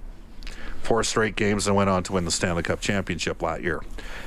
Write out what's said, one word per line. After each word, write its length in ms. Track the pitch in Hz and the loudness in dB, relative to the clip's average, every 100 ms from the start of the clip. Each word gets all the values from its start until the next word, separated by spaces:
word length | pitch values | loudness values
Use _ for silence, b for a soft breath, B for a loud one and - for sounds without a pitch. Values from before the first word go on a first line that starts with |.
| - - - - - B B B | -12 -12 -12 -10 -8 B B B
Four 200 | - 113 | 2 2
straight 320 | 104 - 110 - | 4 2 2 2
games 300 | 104 104 98 | 2 2 4
and 100 | 98 | 4
went 140 | 98 | 4
on 140 | 92 | 4
to 100 | 85 | 2
win 120 | 92 82 | 0 0
the 60 | |
Stanley 300 | - 101 85 | 0 0 0
Cup 180 | 80 85 | 0 -2
championship 600 | - 101 90 87 - 80 | 0 0 0 -2 -2 -2
that 240 | 82 80 | -2 -2
year. 180 | 82 78 - - B B | -2 -2 -4 -10 B B